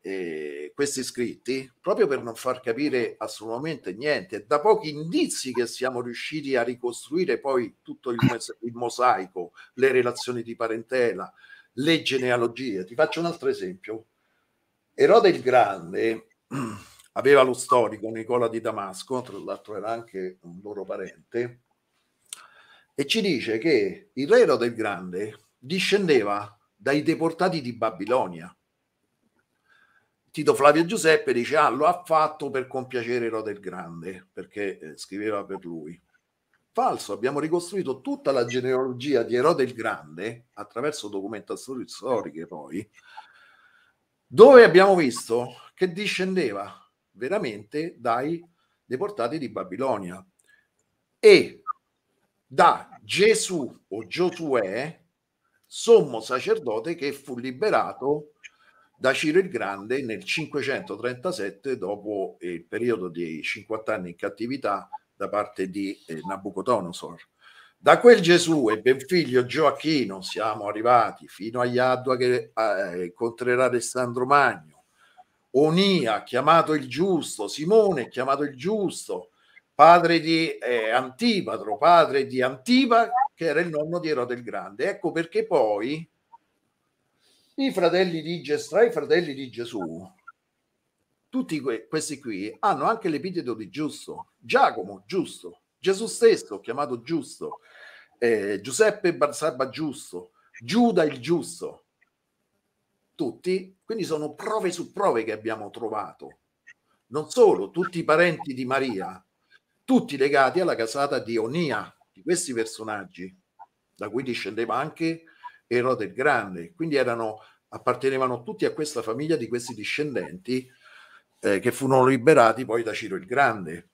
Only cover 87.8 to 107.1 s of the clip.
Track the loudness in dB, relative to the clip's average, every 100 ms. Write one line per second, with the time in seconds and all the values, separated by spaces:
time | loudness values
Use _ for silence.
87.8 | 2 4 2 -2 -6 -8 -4 -4 -2 2
88.8 | 2 2 0 0 0 -8 -12 -10 -10 -8
89.8 | -8 -10 -16 _ -20 _ _ _ _ _
90.8 | _ _ _ _ _ -8 -4 -4 -4 -6
91.8 | -4 -8 -6 -10 -10 -8 -8 -4 -2 0
92.8 | 0 -2 -2 -4 -4 -6 -6 -8 -8 -8
93.8 | -8 -8 -16 -16 -16 _ -2 4 4 2
94.8 | -10 -12 _ -6 -6 -8 -18 -20 _ _
95.8 | -2 -2 -4 4 4 4 -2 -14 -8 -6
96.8 | -4 -6 -4 -6 -6 -12 -12 -12 _ -20
97.8 | -20 -20 _ _ 0 0 0 -6 -6 2
98.8 | 2 2 -2 0 -2 0 -6 -4 -6 -6
99.8 | -8 -8 -14 -16 -16 _ _ -20 -2 2
100.8 | 4 4 0 -2 -2 -2 -2 -12 -14 -14
101.8 | _ _ _ _ _ _ _ _ _ _
102.8 | _ _ _ _ -8 -6 -4 -4 -6 _
103.8 | _ -6 -4 -4 -6 -8 -4 -2 -2 -6
104.8 | -10 -2 0 2 -2 -6 -6 -8 -10 -8
105.8 | -6 -6 -8 -14 -20 -20 _ _ -20 -20
106.8 | _ _ _